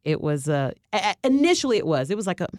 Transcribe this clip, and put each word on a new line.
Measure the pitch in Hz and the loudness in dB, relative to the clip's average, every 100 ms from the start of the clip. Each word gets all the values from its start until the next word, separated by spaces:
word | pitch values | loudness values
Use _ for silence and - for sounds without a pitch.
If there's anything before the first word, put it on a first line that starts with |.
It | 151 156 | -4 -2
was, | 151 147 143 | -2 -2 0
uh, | 143 131 - _ | 0 -2 -6 _
a-, | 214 | -2
a-, | 202 - 262 | -2 0 2
initially | 269 330 359 262 214 | 4 4 2 2 0
it | 160 | 2
was, | 143 135 | 0 0
it | 208 | -4
was | 190 | -4
like | 180 | -4
a, | 175 | -6